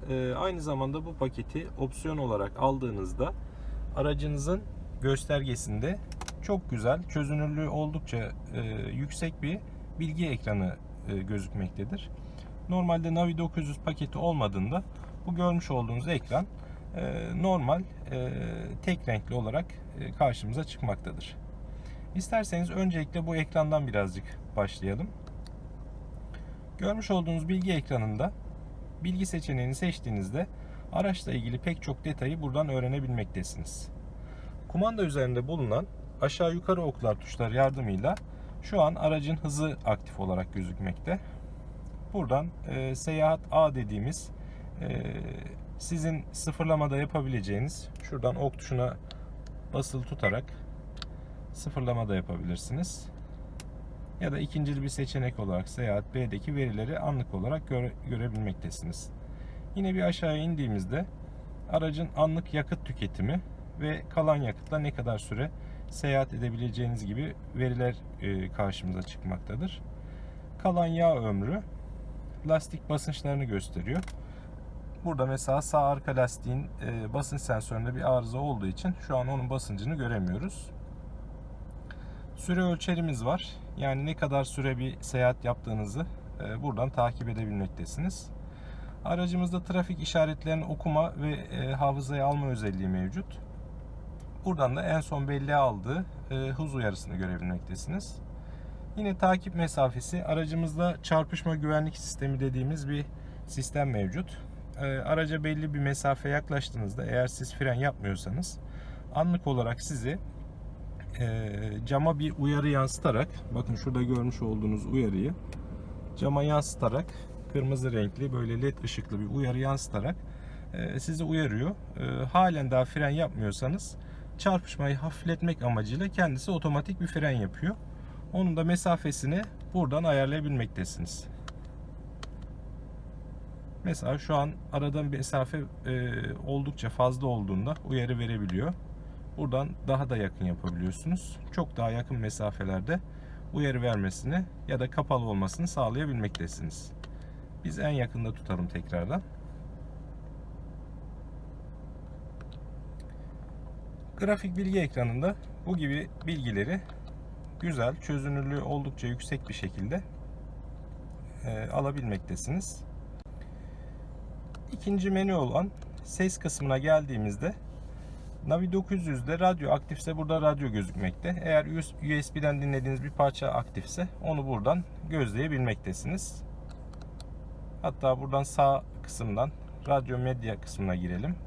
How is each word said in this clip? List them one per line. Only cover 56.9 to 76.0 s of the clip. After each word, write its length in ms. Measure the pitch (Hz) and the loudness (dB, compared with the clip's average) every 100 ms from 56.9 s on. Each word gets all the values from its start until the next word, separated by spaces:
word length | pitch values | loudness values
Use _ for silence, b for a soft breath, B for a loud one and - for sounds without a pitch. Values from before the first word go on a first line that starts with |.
| 156 | 0
anlık 340 | 151 139 123 | 0 0 0
olarak 340 | 95 107 156 151 | 0 0 0 0
göre-, 260 | 127 123 - 139 | 0 0 -4 -4
görebilmektesiniz. 1000 | 120 117 107 107 90 87 - - - - - B B B B B - | -2 0 0 -2 -2 -6 -6 -6 -6 -8 -10 B B B B B -2
Yine 180 | 196 | 0
bir 80 | 185 | 4
aşağıya 420 | 180 170 165 151 | 2 2 2 2
indiğimizde 600 | 160 160 131 104 92 131 190 - B B B - - | 0 0 2 0 0 -2 -2 -6 B B B -12 0
aracın 400 | 156 160 151 165 - | 2 2 0 -2 4
anlık 360 | 156 160 - | 4 4 0
yakıt 320 | 151 143 - - | 0 0 -2 -4
tüketimi 560 | - 101 - 98 175 - - - - | -2 -2 0 2 2 -2 -10 -10 -4
ve 280 | 151 156 - | -2 -2 0
kalan 260 | - 156 151 | 4 6 6
yakıtla 440 | 127 104 - 156 | 4 -2 -2 0
ne 140 | 147 | 0
kadar 240 | 139 117 107 | 0 0 0
süre 340 | - 104 147 B B B B | -2 -2 -2 B B B B
seyahat 460 | - 143 135 135 | -2 4 4 4
edebileceğiniz 720 | 117 120 113 120 110 120 117 101 | 2 -2 0 -2 0 0 0 -2
gibi 300 | 107 156 - - - | -2 -2 -4 -8 0
veriler, 400 | 127 120 123 120 - - | 2 4 2 0 -8 -4
e, 280 | 101 95 92 | -2 0 -2
karşımıza 520 | - 101 95 90 90 | 0 0 0 -2 -2
çıkmaktadır. 800 | 90 - - 90 - 113 185 - - B B B B B B - | -4 -6 -4 -4 -4 -4 -4 -4 -10 B B B B B B -2
Kalan 240 | 190 175 170 | 2 4 4
yağ 280 | 165 170 147 | 6 6 6
ömrü, 480 | 110 98 104 190 - - - - - - - - 147 | 4 2 2 0 -2 -8 -10 -8 -8 -8 -8 -6 4
lastik 420 | 156 - 160 - | 4 4 -8 0
basınçlarını 540 | 151 - 143 143 143 | 0 0 -2 0 2
gösteriyor. 600 | 131 98 - - 92 151 185 B B B B B - - - - 175 | 2 0 0 -4 0 0 -2 B B B B B -10 -10 -10 -6 -2
Burada 200 | 151 131 | 2 2
mesela 360 | 135 - 135 | 2 2 2
sağ 180 | 151 151 | 4 6
arka 360 | 139 143 | 6 4